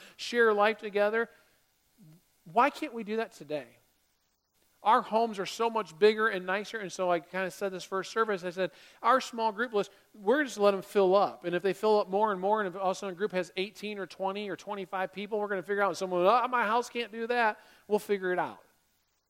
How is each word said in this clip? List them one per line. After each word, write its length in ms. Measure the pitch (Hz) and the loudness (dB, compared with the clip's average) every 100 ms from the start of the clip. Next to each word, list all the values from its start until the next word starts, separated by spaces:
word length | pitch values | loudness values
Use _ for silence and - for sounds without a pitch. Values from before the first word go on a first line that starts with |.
| - - | -16 -14
share 380 | - 240 226 | -4 2 4
life 240 | 208 208 220 | 6 4 2
together. 500 | 220 202 208 226 233 _ _ _ _ _ _ _ 160 160 _ _ | -4 0 2 0 -4 _ _ _ _ _ _ _ -20 -20 _ _
Why 260 | - 180 277 | -2 2 2
can't 240 | - 302 | 2 -8
we 100 | 233 | -8
do 140 | 202 220 | -6 -4
that 140 | 220 | -6
today? 340 | - 143 147 117 113 _ _ _ _ _ _ _ _ _ _ | -10 -10 -8 -8 _ _ _ _ _ _ _ _ _ _ _
Our 200 | 196 247 | 2 4
homes 360 | 185 214 233 202 | 4 0 0 -2
are 60 | |
so 240 | 175 - 233 | -8 -2 -2
much 300 | 220 175 156 | -2 -6 4
bigger 300 | 208 220 220 | 4 6 2
and 180 | 196 180 | 0 -2
nicer, 320 | 196 202 226 | -4 -4 -8
and 120 | 190 | -8
so 200 | - 180 | -2 0
I 100 | 175 | 0
kinda 300 | 165 185 185 | 0 -6 -6
said 220 | - 202 | -4 -6
this 120 | 185 | -6
first 260 | - 190 170 | -6 -6 -4
service, 340 | 226 220 196 | -2 0 -2
I 40 | 180 | -4
said, 220 | 175 180 - - _ | -4 -4 -6 -20 _
"Our 180 | 226 254 | 2 2
small 320 | - 233 226 | 0 -2 -2
group 220 | 196 240 | -2 -2
list, 160 | 208 190 - _ | -2 -2 -8 _
we're 280 | 214 196 285 | -6 0 0
just 140 | 277 208 | 0 2
let 160 | 202 | 2
'em 80 | 196 | 2
fill 340 | - 208 190 | 0 4 6
up. 300 | 196 165 117 | 6 2 -2
And 100 | 175 | -4
if 80 | 175 | -2
they 120 | 190 | -2
fill 260 | 175 214 214 | 0 2 2
up 80 | 185 | 2
more 240 | 190 214 | 0 0
and 80 | 190 | 0
more, 220 | 185 214 | 0 0
and 60 | 196 | -2
if 60 | 180 | -2
all 120 | 190 | -2
of 40 | 185 | -2
a 20 | |
sudden 140 | 202 | -6
a 60 | 175 | -4
group 140 | 208 | -4
has 200 | 185 175 - | -2 -4 -4
eighteen 400 | 202 - 208 202 | -8 -8 -10 -10
or 80 | 180 | -10
twenty 420 | - 190 196 208 | -6 -4 -4 -6
or 80 | 165 | -8
twenty-five 560 | - 202 185 190 190 | -8 -10 -8 -6 -6
people, 260 | 190 202 214 | -6 -6 -4
we're 100 | 208 | -2
gonna 140 | 196 | -4
figure 200 | 170 202 | -2 0
out, 160 | 202 160 | 0 0
someone, 260 | 190 180 | -2 4
'Oh, 240 | 185 240 240 | 6 6 4
my 160 | 247 | 0
house 240 | 208 233 240 | 0 0 -2
can't 240 | 240 220 | -6 -8
do 140 | 226 226 | -6 -4
that.'" 340 | 240 226 214 - _ - | 0 2 0 -8 _ -2
We'll 120 | 208 | -2
figure 340 | - 202 185 | 0 -2 0
it 60 | 180 | 0
out. 260 | 147 104 _ _ _ _ _ _ _ | -2 -6 _ _ _ _ _ _ _